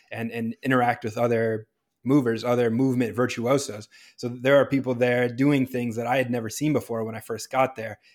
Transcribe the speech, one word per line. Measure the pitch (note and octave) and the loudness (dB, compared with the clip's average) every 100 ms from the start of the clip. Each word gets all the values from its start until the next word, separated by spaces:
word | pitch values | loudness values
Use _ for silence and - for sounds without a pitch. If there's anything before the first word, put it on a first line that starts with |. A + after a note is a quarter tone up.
| - | -14
and, | A2+ A2+ | -10 -8
and | A#2 A2+ - | -6 -6 -6
interact | C3 B2+ A#2+ A#2 | 0 2 2 0
with | A2+ A#2+ | -4 -2
other | A#2+ A2+ A2+ A2 - _ _ _ | 0 2 0 -2 -8 _ _ _
movers, | A#2+ C#3+ A#2+ A2+ | 2 2 2 -2
other | A#2+ B2 A#2+ | 0 2 2
movement | A2+ C3+ B2+ A2+ G#2+ | 2 2 2 0 0
virtuosos. | B2 - A#2 C#3 - G#2+ - - - | -2 -2 0 0 -2 -12 -16 -20 -20
So | - B2 | -10 -10
there | B2 B2+ C#3+ | -2 4 6
are | |
people | B2+ C#3 B2+ | 4 0 0
there | A#2+ B2 B2 A#2+ | 0 2 2 0
doing | A#2 C#3+ C#3+ B2+ | 2 4 4 2
things | B2 A#2+ A2 | -2 -4 -4
that | A#2 | -2
I | C3 | 0
had | A#2+ | 0
never | B2 A2 | -2 -4
seen | - D3+ | -4 0
before | C3 - A#2 | 0 -2 -6
when | A2 A2 | -6 -8
I | |
first | - A2 - | -8 -10 -4
got | C3 C3 | 0 0
there. | - A2 G#2 _ | -2 -12 -12 _